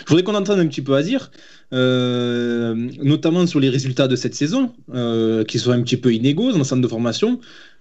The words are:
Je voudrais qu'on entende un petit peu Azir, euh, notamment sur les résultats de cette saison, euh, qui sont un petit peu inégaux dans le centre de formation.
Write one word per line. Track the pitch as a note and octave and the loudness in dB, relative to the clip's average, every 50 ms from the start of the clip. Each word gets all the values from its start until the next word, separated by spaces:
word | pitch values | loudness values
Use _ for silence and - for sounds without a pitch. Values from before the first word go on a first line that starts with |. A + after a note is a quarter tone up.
| - | -2
Je | - | 2
voudrais | D3 F3 F3+ | 2 2 2
qu'on | G#3 G#3 | 2 0
entende | G#3 G3 G3+ G3+ F#3+ | -2 0 0 2 2
un | E3+ D3+ | 2 0
petit | C3 - C3+ | -2 -4 -2
peu | C3 C3+ | 0 0
Azir, | C#3 D3+ F#3+ C4 B3+ - - - - - - - - - - C3 | 2 2 0 -2 -4 -4 -8 -20 -20 -20 -20 -20 -20 -14 -6 -2
euh, | B2+ B2+ B2+ B2+ B2+ B2 B2 B2 B2 B2 A#2+ A#2+ A#2+ A#2+ A#2+ A#2+ A#2 A#2 A2+ A2+ A2+ A#2 B2+ - - C#3+ | 0 2 2 2 2 0 0 0 0 -2 -2 -2 -2 -2 -2 -2 -2 -2 -2 -2 -4 -4 -6 -6 -2 0
notamment | C#3 D3+ D3+ D3+ E3+ E3 F3+ F3+ F3 | 0 2 2 2 2 2 2 2 2
sur | - D3 | 2 2
les | C3+ C3+ | 2 2
résultats | B2 C#3 C3 C3+ B2+ - C#3 | 2 0 -2 -2 0 0 2
de | C3 B2+ | 2 2
cette | A#2+ - A#2+ - | 0 -2 -4 -4
saison, | - C#3+ D#3 G3+ C4+ C4+ A#3 - - - - B2 | -4 -4 -2 0 -2 -2 -2 -6 -10 -18 -10 -6
euh, | B2+ A#2+ A#2 A2+ A2+ A2+ A2 A2+ A2+ A2 | -4 -4 -2 0 0 0 0 0 0 -2
qui | - - A#2 | -2 -4 -2
sont | G#2 B2 B2 | 0 0 0
un | C3 B2 | 0 0
petit | B2 C#3 | 0 -2
peu | C3 - B2+ A#2 | 0 2 2 2
inégaux | A2+ A#2+ C#3 D3 E3+ A#3 C4 A#3 | 2 2 0 0 2 0 0 2
dans | E3 | 0
le | C3+ | 0
centre | C3+ C3+ B2+ | 0 0 0
de | B2 | 0
formation. | A2+ A2+ A2+ A#2+ A#2+ A2+ - G3+ A3+ B3 A#3+ - - - - - - - - | 0 0 -2 -2 -2 -2 0 0 0 -2 -2 -6 -12 -20 -20 -20 -20 -20 -20